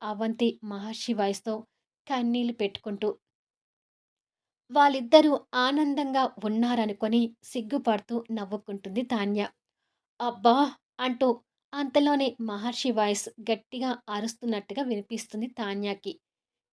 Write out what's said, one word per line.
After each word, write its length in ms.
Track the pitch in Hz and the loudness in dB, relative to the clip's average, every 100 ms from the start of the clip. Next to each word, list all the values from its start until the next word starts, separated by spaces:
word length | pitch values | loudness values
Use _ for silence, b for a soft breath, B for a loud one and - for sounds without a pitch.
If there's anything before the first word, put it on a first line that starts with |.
అవంతి 480 | 214 208 226 220 233 - | -10 -4 -4 0 0 0
మహర్షి 500 | 214 202 214 220 - | -8 -10 -10 -8 -4
వాయిస్‌తో 400 | 214 202 196 226 220 - _ _ _ - | -2 0 -2 -6 -8 -10 _ _ _ -6
కన్నీళ్లు 480 | 262 240 240 240 | -2 0 0 -2
పెట్టుకుంటూ. 540 | 233 202 - 220 196 214 - _ _ _ _ _ _ _ _ _ _ _ _ _ _ - | -2 -4 -4 -10 -4 -4 -4 _ _ _ _ _ _ _ _ _ _ _ _ _ _ -2
వాళ్ళిద్దరూ 600 | 285 285 269 233 311 302 277 - 247 | 4 4 4 8 8 8 4 -2 0
ఆనందంగా 640 | 254 285 294 285 277 262 254 - | 2 2 2 0 0 0 0 -2
ఉన్నారనుకొని 760 | 214 220 240 240 208 202 220 233 233 - | -2 0 2 2 -2 -2 0 2 2 -4
సిగ్గుపడుతూ 720 | - 254 214 285 254 214 - 233 233 | -10 -8 -4 -2 0 -2 -2 -8 -6
నవ్వుకుంటుంది 720 | 220 190 208 - 202 196 202 | -8 -6 -8 -8 -12 -6 -6
తాన్య. 380 | 254 220 202 202 - - _ _ _ _ _ - | -2 -2 0 -2 -4 -8 _ _ _ _ _ -6
"అబ్బా!" 360 | 240 233 233 254 285 - _ - | -6 2 4 6 4 -2 _ -6
అంటూ 280 | 254 247 262 233 _ _ _ | -4 0 0 0 _ _ _
అంతలోనే 560 | 277 277 294 285 285 269 - | -6 0 4 4 4 0 -2
మహర్షి 500 | 226 202 240 233 254 | -6 -4 -6 -2 0
వాయిస్ 360 | 220 208 202 233 - | 2 2 0 -4 -8
గట్టిగా 480 | 220 220 - 247 254 254 - | -4 -4 -4 -6 -4 -4 -6
అరుస్తున్నట్టుగా 720 | 208 226 - 240 208 202 208 | -6 -6 -6 -4 -4 -4 -6
వినిపిస్తుంది 680 | 262 208 202 220 - 214 247 | -4 -4 -4 -8 -8 -8 -8
తాన్యకి. 580 | - 208 196 202 196 196 - _ _ _ _ _ | -6 -6 -4 -4 -6 -8 -12 _ _ _ _ _